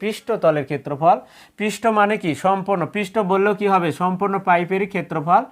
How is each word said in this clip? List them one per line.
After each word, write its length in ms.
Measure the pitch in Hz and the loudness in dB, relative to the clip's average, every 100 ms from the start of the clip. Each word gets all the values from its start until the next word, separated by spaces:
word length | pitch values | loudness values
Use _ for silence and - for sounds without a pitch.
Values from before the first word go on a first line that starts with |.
পৃষ্ঠতলের 640 | 208 208 - 220 160 151 | -8 -8 -6 0 2 2
ক্ষেত্রফল। 540 | 131 143 143 139 165 226 - - - - | -2 -6 -6 0 2 2 0 -20 -20 -6
পৃষ্ঠ 300 | 214 208 233 | -6 -2 0
মানে 300 | 214 202 214 | 2 2 2
কি? 180 | 185 | -2
সম্পূর্ণ। 520 | 143 185 196 185 190 160 | -2 0 0 0 -2 -2
পৃষ্ঠ 320 | 208 196 226 | -4 -4 -2
বললেও 360 | 190 190 202 | 0 2 2
কি 140 | 196 202 | 0 2
হবে? 240 | 190 170 | 2 0
সম্পূর্ণ 460 | 135 185 185 202 196 | -2 -2 -2 -2 -2
পাইপেরই 480 | 190 175 170 190 202 | 2 2 2 -2 -2
ক্ষেত্রফল, 580 | 202 - 165 151 196 254 | -6 -6 -6 2 2 0